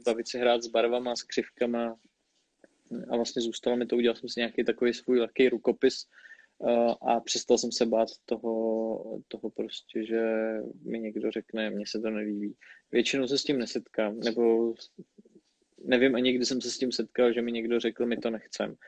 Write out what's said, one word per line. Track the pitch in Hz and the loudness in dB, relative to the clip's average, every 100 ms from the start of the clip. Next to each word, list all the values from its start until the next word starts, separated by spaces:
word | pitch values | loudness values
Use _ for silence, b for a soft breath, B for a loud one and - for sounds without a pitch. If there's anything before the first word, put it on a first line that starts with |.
| 120 | -2
bavit | 117 117 | -2 -4
si | 123 | 2
hrát | 123 120 | 4 4
s | 117 | 2
barvama, | 117 117 123 123 120 | 2 2 2 -2 -4
s | |
křivkama | - - - _ 120 117 117 113 _ _ _ _ _ _ - _ _ 117 123 | -2 -2 -4 _ 0 0 -2 -6 _ _ _ _ _ _ -20 _ _ -10 -2
a | 120 | -2
vlastně | 113 - | 0 -2
zůstalo | 117 110 - 123 | -2 -2 0 0
mi | 117 | 2
to, | 120 | 2
udělal | 120 110 | 2 0
jsem | 123 | -6
si | - | -4
nějaký | 117 120 | -2 0
takový | 120 113 120 | 0 2 0
svůj | 117 - 123 | 0 2 2
lehký | 113 - 127 | 2 4 4
rukopis, | 117 - 113 131 - - b b b b _ 123 | 4 0 4 2 2 -12 b b b b _ 0
eh, | 117 117 117 | 2 2 0
a | 127 117 | 0 0
přestal | - - - 120 | 0 -6 2 2
jsem | 120 | 2
se | 117 117 | 0 2
bát | 110 113 - - | 2 2 -2 -6
toho, | 113 113 113 113 110 113 110 113 110 - | -4 -2 -2 0 0 -2 -6 -8 -12 -12
toho | 113 110 | -10 -8
prostě, | - 110 - - 117 110 | -6 -8 -8 -10 -8 -2
že | 113 113 110 110 110 117 - | 0 0 0 -2 -4 -8 -12
mi | 117 113 | -8 -6
někdo | 110 107 110 | -6 -4 -4
řekne, | 110 - 113 110 | -4 -6 -6 -4
"Mně | 101 104 | -4 -6
se | 107 | -6
to | 110 | -4
nelíbí." | 107 107 104 104 - b b _ | -4 -4 -4 -6 -8 b b _
Většinou | 123 113 139 123 | 0 2 0 0
se | 139 | 0
s | |
tím | - 139 | 0 -2
nesetkám, | 113 120 - - 107 113 | -2 -6 -6 -2 -2 0
nebo | 117 117 117 113 117 113 - - - - _ - _ _ _ _ | -2 2 4 4 2 -4 -14 -20 -20 -20 _ -20 _ _ _ _
nevím | - 123 131 123 | 0 4 4 4
ani, | 127 | 2
kdy | 127 120 | 0 0
jsem | 131 | -2
se | 120 | -4
s | - | -4
tím | 127 | -4
setkal, | 117 113 - 123 | -4 -4 2 2
že | 117 | 2
mi | 120 | -2
někdo | 117 113 117 | -4 0 0
řekl, | 117 - 120 | 0 -2 -2
"My | 113 | -2
to | 120 | -4
nechcem." | 110 - - 107 110 | -6 -10 -6 -6 -6